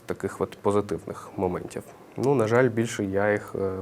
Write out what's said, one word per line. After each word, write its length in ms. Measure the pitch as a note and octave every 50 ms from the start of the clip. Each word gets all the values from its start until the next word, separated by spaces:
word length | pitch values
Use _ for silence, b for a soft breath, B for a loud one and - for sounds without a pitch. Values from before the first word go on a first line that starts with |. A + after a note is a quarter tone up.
| -
таких 360 | - F2 - - G2 - -
от 160 | E2+ - - -
позитивних 720 | - G#2 G2+ G#2 G2+ G#2 - E2 - - - - - - - -
моментів. 460 | G2 F2+ F2+ F2 E2+ - - - - - - - - - - -
Ну, 180 | A2+ C3+ C#3+
на 120 | B2+ A2 G#2+
жаль, 220 | A#2 B2 C3 B2
більше 340 | A2 A2+ A2+ A2+ - - G#2
я 280 | G2 F#2+ G2 G2+ G#2
їх, 240 | G#2 G#2 G#2 - -
е, 160 | - G2 F#2+ F#2+ F#2+